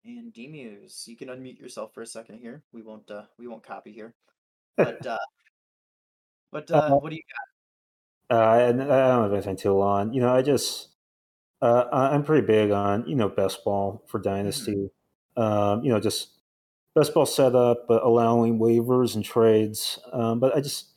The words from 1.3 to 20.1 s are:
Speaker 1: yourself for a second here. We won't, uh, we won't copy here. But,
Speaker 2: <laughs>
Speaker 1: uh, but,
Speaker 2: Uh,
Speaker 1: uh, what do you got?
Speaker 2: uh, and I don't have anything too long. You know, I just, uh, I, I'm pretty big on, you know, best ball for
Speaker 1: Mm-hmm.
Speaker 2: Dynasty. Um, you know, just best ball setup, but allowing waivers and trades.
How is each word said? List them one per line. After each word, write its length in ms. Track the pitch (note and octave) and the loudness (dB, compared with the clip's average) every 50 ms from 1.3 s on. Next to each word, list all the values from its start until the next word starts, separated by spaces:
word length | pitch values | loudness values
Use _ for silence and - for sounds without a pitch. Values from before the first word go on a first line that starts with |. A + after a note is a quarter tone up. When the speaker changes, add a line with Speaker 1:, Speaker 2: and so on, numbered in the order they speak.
| B2+ C3 C3 B2+ A#2+ _ | -16 -16 -16 -20 -20 _
Speaker 1:
yourself 340 | - B2 - G#2+ A2 A2 _ | -20 -18 -14 -14 -14 -14 _
for 80 | A2+ | -18
a 60 | A2+ | -16
second 320 | A2+ - A2+ A2+ - G#2+ A2+ | -16 -16 -18 -18 -18 -20 -20
here. 240 | B2 A#2 B2 D#3 _ _ - | -18 -18 -18 -20 _ _ -20
We 80 | A#2 | -20
won't, 280 | A2 A2 G#2+ G#2+ G#2+ _ | -20 -18 -20 -20 _ _
uh, 140 | G#2+ G#2 G#2 _ _ | -16 -16 -16 _ _
we 100 | _ A#2+ | _ -18
won't 160 | A#2+ A2+ A2 _ | -18 -18 -18 _
copy 300 | - A2 G2 _ G#2+ G#2 | -18 -18 -18 _ -20 -18
here. 200 | G#2+ G#2+ A2+ _ _ _ _ _ _ _ _ _ _ _ _ _ | -18 -18 -20 _ _ _ _ _ _ _ _ _ _ _ _ _
But, 300 | - D#3 - - - B2+ | -2 0 0 -2 -10 -10
Speaker 2:
<laughs> 20 | |
Speaker 1:
uh, 100 | B2 A2+ G#2+ - - _ _ _ _ _ _ _ _ _ _ _ _ _ _ _ _ _ _ _ _ _ _ _ _ | -10 -8 -8 -10 -12 _ _ _ _ _ _ _ _ _ _ _ _ _ _ _ _ _ _ _ _ _ _ _ _
but, 180 | - D3+ D3 - | -14 -14 -6 0
Speaker 2:
Uh, 40 | E3 | 0
Speaker 1:
uh, 200 | D3 D3+ D3+ C#3 | 2 2 4 0
what 120 | C#3 C#3+ D#3+ | 0 0 -4
do 40 | D#3 | -14
you 80 | D#3+ - _ - - - _ _ _ _ _ _ _ _ _ _ _ _ _ _ _ _ _ | -14 -16 _ -18 -18 -18 _ _ _ _ _ _ _ _ _ _ _ _ _ _ _ _ _
got? 80 | B2 | 2
Speaker 2:
uh, 320 | A2+ A2 A2 A2+ A#2+ B2 B2 | 4 4 6 6 6 4 2
and 120 | A#2+ B2+ | 2 0
I 260 | C3+ C#3+ C3 C3+ C3 B2+ | 0 2 2 4 4 4
don't 140 | B2+ A#2+ A2 | 4 2 2
have 100 | G2+ G2+ | 0 0
anything 220 | G2 F#2 G2 F#2+ | -2 -2 -4 -8
too 180 | - - G#2 G2 | -2 0 2 2
long. 400 | G2 G2 G2+ G2+ G2+ G2+ A2+ A#2+ | 2 2 2 0 0 -2 -2 -2
You 80 | C3 | 0
know, 120 | B2 B2 B2+ | 2 4 2
I 80 | C3 | 2
just, 480 | C3 D3 C#3 A2+ - - - - - _ _ _ _ _ _ _ _ _ _ _ _ _ _ _ | 2 2 0 0 0 -4 -8 -10 -14 _ _ _ _ _ _ _ _ _ _ _ _ _ _ _
uh, 240 | C3 A#2 A#2+ B2 B2 - - | 2 2 4 2 2 0 0
I, 140 | C3+ C3 C3+ D3 | 0 0 2 0
I'm 100 | C#3+ D3 | -2 0
pretty 220 | D#3 D#3 C#3+ G#2+ | 2 0 2 2
big 260 | G#2 A2 G#2+ G#2+ G#2 | 4 2 4 4 2
on, 360 | G2+ G2+ G2+ G2+ G2+ A2 A#2+ | 0 0 0 0 -2 -2 -4
you 80 | - D#3+ | -4 -2
know, 140 | C3 G#2+ G2 | -2 -2 0
best 340 | - - G2 F#2+ - - - | 0 -2 -2 -2 -4 -6 -4
ball 400 | G#2+ G2+ G2+ G2 G2 G#2 A2+ _ | -4 -2 -2 -2 -4 -6 -10 _
for 120 | _ - G#2+ | _ -10 -6
Speaker 1:
Mm-hmm. 100 | - G#2 | -6 -4
Speaker 2:
Dynasty. 600 | G2 G2 G2+ G2+ F#2+ - - A2+ G#2 G2 G2 G2 _ _ _ _ _ _ _ _ _ | -4 -4 -6 -6 -6 -6 -8 -6 -6 -6 -6 -8 _ _ _ _ _ _ _ _ _
Um, 480 | B2 A2+ G#2+ G#2+ G#2 G#2 G2+ G2+ A2 C#3 | -2 -2 0 0 0 0 0 -2 -2 0
you 60 | C#3+ | -2
know, 80 | A#2 G#2 | -2 0
just 420 | G2 G#2+ - - - _ _ _ _ _ _ _ _ _ _ _ _ _ _ | -2 -4 -6 -6 -10 _ _ _ _ _ _ _ _ _ _ _ _ _ _
best 180 | D#3 D3 D3 - | 0 0 2 2
ball 120 | E3 C#3 | 2 2
setup, 600 | - - - C#3 B2+ A#2+ B2+ B2 A#2+ A#2+ A#2+ - | 2 2 2 2 4 4 4 4 4 2 0 2
but 160 | - A2+ A2 - | 0 2 2 4
allowing 560 | B2+ A#2 A#2+ A#2 A2+ A#2+ A#2+ A#2 A#2 A#2 A2 | 4 4 4 4 4 2 2 2 2 0 2
waivers 560 | A2 A#2 A#2 A#2+ A#2 B2 B2+ B2+ B2+ A2+ G2+ | 2 2 2 2 2 2 2 2 2 0 -2
and 80 | G#2+ G2+ | -6 -8
trades. 720 | - - A#2+ A2+ A2+ A2 A2 G#2+ G#2+ G#2+ - - - - - - - | -2 2 4 4 6 6 4 2 0 -4 -8 -8 -8 -10 -10 -14 -10